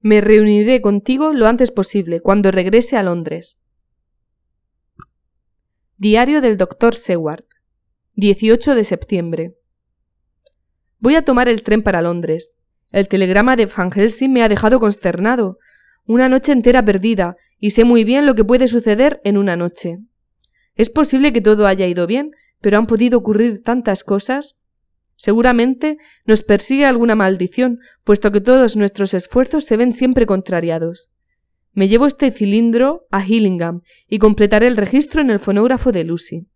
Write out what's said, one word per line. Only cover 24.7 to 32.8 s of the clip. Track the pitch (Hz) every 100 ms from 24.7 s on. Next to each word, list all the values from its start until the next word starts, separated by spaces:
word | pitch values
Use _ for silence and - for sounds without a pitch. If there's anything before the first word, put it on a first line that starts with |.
| _ _ _ _ _
Seguramente | - 220 240 240 240 254 302 302 _ _
nos | - 214
persigue | - 202 - 269 285
alguna | 240 233
maldición, | 214 190 190 185 - 254 240 _ _
puesto | - 208 214
que | 208
todos | 196 262 247 214
nuestros | 202 - 196
esfuerzos | 190 180 240 254 311
se | 285 220
ven | 247
siempre | 233 254 254 226
contrariados. | 190 190 180 165 165 165 175 _ _ _ _ _ _ _
Me | - 196
llevo | 220 285
este | 277 277
cilindro | 262 202 208 233 233